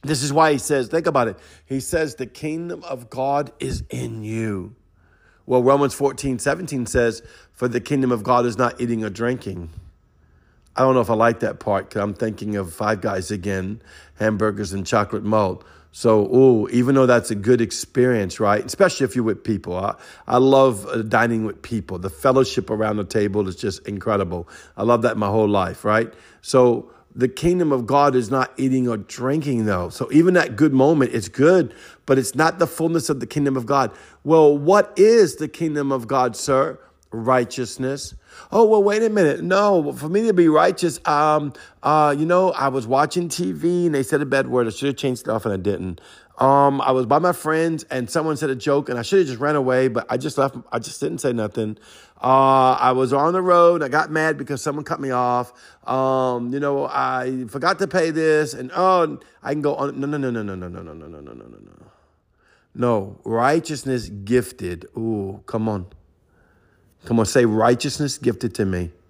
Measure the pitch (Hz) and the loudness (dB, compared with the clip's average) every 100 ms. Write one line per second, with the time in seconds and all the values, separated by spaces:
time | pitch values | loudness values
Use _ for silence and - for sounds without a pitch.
0 | 135 147 139 147 160 143 - 143 117 160 | -4 -4 0 2 4 2 0 -2 0 -2
1 | 170 143 117 98 - - _ 135 - 170 | 0 0 0 -4 -18 -20 _ -8 -4 -2
2 | 156 - 123 - 156 160 170 175 170 131 | -4 -6 -12 -10 -8 -8 -8 -12 -12 -12
3 | 120 123 131 143 147 - 135 - - 127 | -12 -6 -2 -2 -4 -8 -8 -8 -8 -8
4 | 123 113 107 113 110 101 90 117 _ _ | -8 -10 -8 -6 -4 -6 -10 -16 _ _
5 | _ _ _ _ - 127 123 139 139 - | _ _ _ _ 0 2 4 4 2 0
6 | 139 131 139 127 139 151 175 139 120 127 | -2 -2 -6 -2 -2 -2 -4 -6 -2 0
7 | 117 110 - - _ _ 120 120 - 143 | 0 -2 -14 -20 _ _ -4 -4 -2 -2
8 | 131 120 104 123 120 107 120 - 120 117 | 0 -2 0 0 0 0 -2 -2 -4 -4
9 | 107 95 117 131 - 92 85 - - _ | -6 -4 -4 -4 -8 -12 -14 -18 -20 _
10 | _ _ _ _ _ _ _ - 131 131 | _ _ _ _ _ _ _ 0 2 2
11 | 117 110 117 110 110 - - 98 - 107 | 0 2 2 2 -4 -6 -4 -4 -4 -6
12 | 101 98 113 101 104 104 92 - 104 107 | -6 -4 -6 -6 -6 -6 -6 -6 -2 -2
13 | 98 98 90 104 98 95 92 113 - - | -2 -6 -6 -6 -4 -6 -6 -10 -16 -20
14 | - _ 110 107 110 101 101 98 92 113 | -20 _ -2 0 -2 -2 -8 -8 -2 -2
15 | 101 107 101 107 98 92 - - _ - | -2 -4 -2 0 0 -4 -14 -20 _ -2
16 | 117 110 101 127 131 113 104 120 123 135 | 2 2 4 6 6 6 2 0 2 4
17 | 127 120 - 104 101 123 113 - - - | 6 4 2 -4 2 2 2 -4 -6 0
18 | 127 117 95 - 104 104 110 - 190 - | 2 2 -2 -2 0 0 -2 2 2 2
19 | 131 123 110 98 - 101 90 90 98 - | -2 0 -2 -4 -4 -4 -4 -6 -6 -8
20 | - - - 123 131 135 135 107 98 117 | -16 -20 -2 4 6 6 4 2 -6 -6
21 | 107 113 117 113 110 - - 117 - 92 | -2 0 0 0 -4 -8 -8 -8 -8 -10
22 | 90 - 135 131 127 - 92 107 107 107 | -10 -2 2 2 2 -2 -4 -4 -2 -4
23 | 92 113 104 98 95 90 104 95 - 101 | -4 -2 0 0 -4 -4 -8 -8 -10 -8
24 | 101 104 92 87 85 - - - 107 120 | -2 -2 -2 -6 -12 -20 -20 -4 2 2
25 | 117 107 104 107 107 101 90 - 107 107 | 2 -2 -2 2 2 2 -2 -4 0 0
26 | 113 - - _ - 131 123 117 - - | 0 -10 -20 _ 0 4 4 4 -4 -20
27 | _ - 131 - 170 180 160 135 113 143 | _ -2 -2 0 0 2 0 0 2 4
28 | 143 127 110 131 127 - 131 131 123 110 | 4 2 0 -2 -2 -2 0 0 0 -4
29 | 98 - 123 156 143 120 107 92 87 - | -8 -6 -2 -2 -2 -2 0 -2 -4 -8
30 | 123 143 170 180 147 104 151 135 135 165 | 2 4 6 4 2 2 4 6 4 4
31 | 131 120 95 - 147 185 127 - - - | 2 0 -6 2 6 6 2 -6 -20 -20
32 | - 135 123 127 160 175 170 - 165 165 | 0 0 0 0 0 2 -2 0 -2 -2
33 | - 139 120 147 143 131 117 143 123 - | -2 -6 -4 -2 -2 -2 0 0 0 -4
34 | - _ 143 160 151 147 147 202 196 - | -20 _ 2 6 6 6 4 4 2 4
35 | 208 233 180 - 151 - 165 147 139 135 | 6 6 4 0 -10 -4 -4 -2 -2 -4
36 | 113 135 123 113 - 135 139 - _ _ | -2 0 0 -2 0 0 0 -4 _ _
37 | _ 113 113 127 120 - 120 - 131 143 | _ -6 0 2 0 -6 -8 -6 -6 -6
38 | - - _ - - 208 226 214 202 208 | -12 -18 _ -20 -4 4 6 6 4 2
39 | 226 214 160 135 175 190 208 185 143 127 | 0 2 2 0 0 2 4 2 0 -6
40 | 147 190 226 185 165 160 175 180 170 - | -4 -2 2 4 6 6 4 2 -4 -4
41 | - 147 151 151 147 - - _ - 156 | -2 2 2 2 -2 -10 -20 _ 0 2
42 | 151 143 160 175 185 151 135 131 117 135 | 2 2 2 2 2 0 -2 -2 -2 0
43 | 151 180 175 - 180 165 160 175 175 143 | 0 -2 -6 -4 -6 -2 -2 0 0 -2
44 | 131 147 147 135 127 123 117 101 143 135 | 0 -2 0 -2 0 0 -2 -2 -4 -2
45 | 139 123 - 110 110 95 90 98 92 85 | -4 -4 -4 -4 -2 -4 -2 -4 -6 -10
46 | - - _ - 135 139 143 139 135 131 | -16 -20 _ 0 4 6 4 2 0 0
47 | 120 147 180 170 156 156 165 160 - 131 | 2 2 2 -2 -2 0 0 -4 -6 -8
48 | 120 160 160 143 151 135 - 143 135 123 | -4 -4 -4 -4 -4 -4 0 -2 -2 -6
49 | 117 196 165 117 143 151 127 127 131 117 | 0 2 2 -2 -2 0 2 2 2 0
50 | - 123 147 - 139 131 - 123 110 - | -4 -4 -4 -2 -2 -2 -8 -8 -8 -8
51 | 147 165 139 120 107 107 107 107 - - | -8 -4 -4 -2 -4 -4 -6 -8 -18 -20
52 | - _ 123 131 135 135 131 127 127 127 | -20 _ 2 4 6 6 4 4 2 2
53 | 131 139 156 185 180 175 170 170 143 147 | 0 2 0 0 2 6 6 4 0 -2
54 | 160 156 160 147 127 139 151 147 143 165 | 0 -2 -2 -2 -6 -6 -6 -6 -6 -6
55 | 139 127 123 123 120 - - _ - 131 | -4 -2 0 -2 -4 -12 -20 _ -6 -2
56 | 131 131 131 123 120 139 143 139 139 143 | 0 0 0 -2 -4 -4 -2 -2 -2 -2
57 | 131 131 127 131 120 139 165 190 190 185 | -2 -2 -4 -6 -8 -4 -2 -2 -2 0
58 | 165 156 160 151 151 - 127 151 185 185 | 0 0 2 2 0 -6 -8 0 2 4
59 | 160 147 - _ - 147 147 139 139 135 | 2 -4 -16 _ -6 -2 -2 -2 -4 -4
60 | 139 147 131 120 104 95 90 90 85 78 | -6 -4 -4 -4 -6 -8 -10 -12 -16 -18
61 | 78 80 71 57 53 52 50 _ - _ | -18 -18 -18 -20 -20 -20 -20 _ -20 _
62 | _ _ _ _ _ _ _ - 123 113 | _ _ _ _ _ _ _ -2 0 0
63 | 98 101 - 113 127 160 160 143 135 127 | -2 -12 -6 0 2 0 -2 -10 -4 -6
64 | 95 104 98 123 120 - 95 87 - - | -6 -14 0 0 0 -10 -10 -10 -12 -8
65 | 113 107 98 95 - 117 110 104 90 - | -4 -4 -6 -10 -8 -4 -4 -4 -8 -18
66 | _ _ _ _ _ _ _ _ _ _ | _ _ _ _ _ _ _ _ _ _
67 | - 117 107 135 120 107 113 120 147 - | -2 0 2 2 2 2 2 2 -2 -4
68 | 143 - - 107 120 - 98 90 87 - | -6 -2 -4 -4 -6 -4 -2 -2 -6 -12